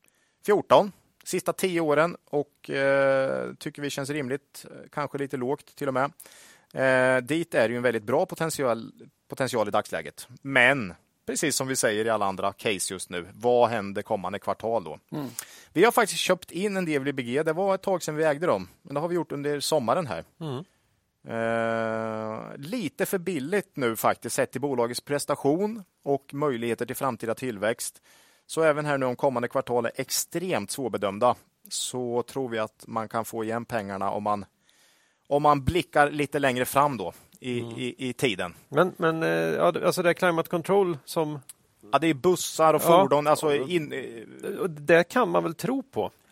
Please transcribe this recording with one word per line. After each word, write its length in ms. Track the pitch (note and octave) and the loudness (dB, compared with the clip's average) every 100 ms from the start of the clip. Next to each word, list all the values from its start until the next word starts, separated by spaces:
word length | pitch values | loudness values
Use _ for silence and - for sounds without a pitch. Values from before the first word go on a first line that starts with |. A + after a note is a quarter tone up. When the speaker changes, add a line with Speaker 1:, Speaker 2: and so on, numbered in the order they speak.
| _ _ _ _ - | _ _ _ _ 0
Speaker 1:
fjorton, 460 | G3 - C3+ G3+ - _ _ | 2 6 6 4 -4 _ _
sista 300 | - F#3 F3 | -6 -6 -4
tio 280 | E3 F#3+ E3+ | -2 -2 0
åren, 360 | D#3+ D3 E3+ - - | 2 4 2 -2 -6
och, 440 | D3 C#3+ _ - | -4 -4 _ -6
eh, 840 | C#3 C#3 C#3 C3+ C3+ C3+ C3 B2 | -2 2 4 4 2 0 -2 -6
tycker 280 | B2+ D3+ D3 | -8 -12 -8
vi 80 | C#3+ | -8
känns 200 | C#3+ C#3 | -6 -6
rimligt, 560 | D3 B2 C#3+ _ - - | -4 -4 -6 _ -20 -20
eh, 60 | C#3+ - | -20 -12
kanske 260 | - C#3+ C#3 | -8 -6 -6
lite 200 | C3+ C3+ | -6 -4
lågt 380 | B2 D3 - - | -4 -6 -8 -8
till 120 | C#3+ | -2
och 60 | |
med. 180 | B2+ C#3+ - - - - - _ | 0 -2 -4 -20 -20 -20 -20 _
Eh, 500 | C#3+ C3 C3 B2+ B2+ | 0 2 4 4 2
dit 320 | B2 D#3+ E3+ D3+ | 0 -2 0 2
är 120 | A2+ | 2
det 40 | |
ju 60 | A#2+ | 2
en 60 | |
väldigt 200 | B2 A2+ | 0 0
bra 220 | G#2 C#3 F#3 | 0 0 0
potential, 680 | F3 D#3+ - C3 A2+ G#2+ - - _ - | -2 -4 -2 -2 -2 -6 -18 -20 _ -12
potential 380 | - B2+ A#2+ G#2 | -4 -2 0 2
i 40 | |
dagsläget. 560 | G#2+ - F2 D2+ - - B2 | 0 -2 -6 -8 -14 -20 -14
Men 520 | C3+ C3+ B2 C#3+ F#2+ E2 _ _ - | 0 6 6 6 0 -10 _ _ -8
precis 300 | B3 D#3 - | -2 0 0
som 120 | C3 | -2
vi 80 | C3 | 2
säger 300 | B2 G#2+ A2+ | 2 2 2
i 40 | |
alla 160 | A2 G2 | 0 0
andra 280 | F#2+ G2 | -2 -4
case 400 | - A#2 F#2+ - | -2 -2 -2 -4
just 160 | F#2+ - | -8 -8
nu, 180 | F2+ E2+ | -10 -10
vad 360 | A2 B2 B2 A2+ | -2 2 6 4
händer 320 | A#2 G2 G2+ | 2 -4 -6
kommande 380 | - G#2+ F2+ G2+ | -4 -4 -4 -6
kvartal 440 | - F#2+ A2 A2+ | -6 -4 -2 -4
då? 160 | D#2+ D2+ - | -6 -14 -12
Speaker 2:
Mm. 160 | D3+ B2+ A#2 - - - | -10 -10 -12 -14 -16 -4
Speaker 1:
Vi 100 | D3+ | 4
har 80 | A3+ | 4
faktiskt 280 | B3 G#3+ E3 | 4 2 0
köpt 300 | - F3+ - | 0 0 -2
in 260 | E3 G#3 F#3+ | -6 -4 -2
en 80 | F3 | 0
del 180 | D3 | -2
V 80 | C#3 | -2
B 100 | C3+ | -4
G. 200 | A#2 C3+ | -4 -2
Det 100 | D#3+ | -2
var 220 | D#3 G3 F#3+ | 0 0 0
ett 60 | |
tag 220 | - F3+ | -2 -4
sedan 120 | - D3+ | -2 0
vi 80 | |
ägde 240 | D#3+ C#3+ E3+ | 0 0 0
dem, 200 | G#2 F#2 _ | 0 -2 _
men 120 | - | -8
det 60 | C#3+ | -4
har 60 | E3+ | -2
vi 80 | F3 | -2
gjort 160 | D3 | -4
under 280 | C#3+ C#3+ D3 | -4 -4 -4
sommaren 480 | - D#3 A2 D#3 C#3+ | 0 0 2 0 -2
här. 160 | E2 - - | -6 -10 -12
Speaker 3:
Mm. 240 | D#3+ C3 F3+ _ _ _ _ _ - | -8 -8 -10 _ _ _ _ _ -8
Speaker 1:
Eh, 1120 | A2+ A2+ A2+ A2+ A2+ A2+ A2 A2+ A2 A2 A2 A2 A2 | -4 -2 0 0 0 -2 -4 -4 -6 -6 -8 -12 -14
lite 480 | C#3+ B3 D#3+ - F#3 | -8 -6 -4 -4 -2
för 120 | F#3+ | -2
billigt 540 | F3 D#3+ C#3 G3+ - | -2 -4 -2 -4 -4
nu 220 | - A#2+ A2+ | -2 -2 2
faktiskt, 400 | A#2+ - A#2 - | 2 2 -2 -2
sett 160 | B2 | -2
till 100 | C3 | -2
bolagets 400 | C#3+ B2 A#2 A#2+ | -4 0 -2 -2
prestation 840 | - C#3+ - C#3+ C#3 E3 G#3+ A3+ F3+ _ | -4 -4 -2 0 2 2 0 -6 -16 _
och 300 | C#3+ C#3 - | -4 -4 -4
möjligheter 520 | C#3 D3+ A#2 A#2 A2+ A2+ | -4 -2 -2 -2 -4 -4
till 100 | B2+ | -4
framtida 400 | C#3 A2+ A2+ A2 | -4 -4 -4 -4
tillväxt. 680 | B2+ G2+ G#2 B2+ - - _ _ _ _ - | -6 -2 -2 -2 -6 -12 _ _ _ _ -8
Så 140 | D#3 | 0
även 220 | D#3+ D3 D3 | 2 2 0
här 120 | C#3 | 0
nu 80 | C3 | 0
om 100 | B2 | 0
kommande 320 | C#3+ A#2+ A#2+ | 0 0 -2
kvartal 380 | C3+ - A#2+ A#2 | -2 0 0 0
är 60 | - | -4
extremt 760 | C3 - - E3+ F#3 C3 G2+ | -4 -4 -4 -6 -2 -4 -4
svårbedömda, 640 | - A#2+ G2+ G2+ G2 B2 A2 _ _ - | -6 -4 -2 -2 2 2 2 _ _ -12
så 540 | - - B2+ B2 A#2+ | -8 -6 -6 -4 -4
tror 260 | - C#3 B2+ | -4 -4 -4
vi 100 | A2+ | -2
att 240 | A2 - - | -4 -8 -8
man 220 | A2+ G#2+ | -6 -4
kan 160 | A#2 A2 | -4 -4
få 180 | A#2 | -4
igen 220 | A2 A#2 A#2 | -4 -4 -4
pengarna 460 | A#2 G2 G2 G2 | -6 -4 -4 -4
om 120 | G#2 | -2
man, 220 | G#2 G2+ F#2+ _ _ _ _ _ _ _ - | -2 -2 -4 _ _ _ _ _ _ _ -2
om 140 | C#3+ | 2
man 200 | D3 C#3+ | 4 4
blickar 460 | C3 E3+ - D3+ C#3+ | 2 0 2 4 4
lite 280 | D3 C#3+ D3 | 2 -2 0
längre 260 | C#3 B2+ B2 | 2 2 0
fram 320 | C#3 D3 A#2+ | 2 2 0
då 160 | E2+ - _ - | -6 -10 _ -12
i, 200 | C3 A#2+ | -6 -4
Speaker 3:
Mm. 120 | A#2 A#2 | -4 -8
Speaker 1:
i, 180 | B2 - | -8 -6
i 160 | C3 | -8
tiden. 400 | - C3+ F#2 F2+ - - | 0 0 0 -6 -8 -2
Speaker 3:
Men, 240 | D3 F3+ - | 2 2 2
men, 260 | E3 D#3+ | 0 0
eh, 60 | D#3+ | 0
ja, 440 | E3 E3 - F3 - F3 | 0 0 2 2 2 0
alltså 160 | F3+ | 2
det 60 | F3 | 2
är 40 | |
climate 360 | E3+ F3+ E3 D#3+ | 2 2 2 -2
control 480 | F3 D#3 G3 F#3 D3+ - | -2 2 2 2 -2 -4
som 340 | E3+ D3+ D3 - - _ _ G#2 | -2 -2 -4 -12 -20 _ _ -2
Speaker 1:
Ja, 80 | C#3 | 2
det 80 | D#3+ | 2
är 60 | |
bussar 600 | C#3 F3 F3 - - D#3+ | 2 2 2 0 4 4
och 80 | D3+ E3+ | 6 6
Speaker 3:
Ja. 140 | E3+ | 6
Speaker 1:
fordon, 260 | C#3+ C#3+ D3 | 8 4 4
alltså 280 | D3 D#3 C#3+ | 2 2 0
in, 380 | D3 F3 C#3+ | 0 -2 -2
eh, 560 | C3 B2 A#2 G#2+ C3 - - | -8 -10 -12 -16 -12 -8 -6
Speaker 3:
Och 100 | D#3+ | -6
det 340 | D3+ D3 E3 | -2 4 4
kan 260 | F3 - G#3 | 4 0 2
man 140 | F3 | 0
väl 100 | E3+ E3 | -2 -4
tro 280 | - C4+ | -4 -4
på. 280 | - - F#2 - _ | -4 -4 -4 -6 _